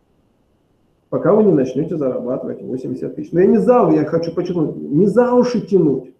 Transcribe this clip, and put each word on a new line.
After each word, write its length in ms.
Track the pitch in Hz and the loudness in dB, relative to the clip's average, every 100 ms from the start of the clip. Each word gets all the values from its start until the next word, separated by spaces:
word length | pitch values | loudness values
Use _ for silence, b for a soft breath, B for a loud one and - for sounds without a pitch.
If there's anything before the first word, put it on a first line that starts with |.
| _ _ _ _ _ _ _ _ _ _ - | _ _ _ _ _ _ _ _ _ _ -8
пока 240 | - 156 | -4 2
вы 100 | 214 | 4
не 80 | 208 | 4
начнете 440 | 151 123 139 160 165 | 4 2 -2 -4 -4
зарабатывать 640 | 135 120 117 135 - - | -4 -4 -6 -6 -8 -10
восемьдесят 540 | 98 127 - - - - | -10 -10 -8 -10 -10 -10
тысяч. 160 | 151 | -6
Но 80 | 165 | 0
я 60 | 202 | 4
не 120 | 233 | 4
за, 320 | 190 247 180 | 4 4 4
я 120 | 156 | 2
хочу 280 | 151 165 165 | 0 -2 -4
подчеркнуть, 420 | 180 175 175 151 151 | -6 -4 -2 -4 -4
не 300 | 151 147 202 | -4 2 2
за 280 | 196 247 | 2 2
уши 260 | 247 - 214 | 2 2 0
тянуть, 540 | - 196 156 127 - _ | 0 2 2 0 -6 _